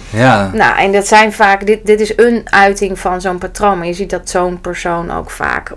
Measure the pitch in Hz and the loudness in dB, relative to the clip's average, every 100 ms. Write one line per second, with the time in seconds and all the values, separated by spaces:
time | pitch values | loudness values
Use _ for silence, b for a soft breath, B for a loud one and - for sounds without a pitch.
0 | - 107 127 107 98 95 - - 190 202 | -8 2 4 4 0 0 2 2 2 2
1 | 196 214 214 208 208 196 202 214 196 214 | 4 4 2 2 2 2 0 0 2 2
2 | 214 - 240 233 - 196 196 196 196 185 | 2 2 2 2 0 2 4 2 -4 -4
3 | 190 180 185 180 185 - 208 185 170 175 | -4 -4 -4 -4 -8 -2 0 0 -4 -6
4 | - 175 - 185 180 180 180 175 180 170 | -6 -6 -4 -2 -2 -4 -8 -6 -4 -4
5 | 175 82 - - 73 62 - | -4 -8 -10 -6 -4 -4 -6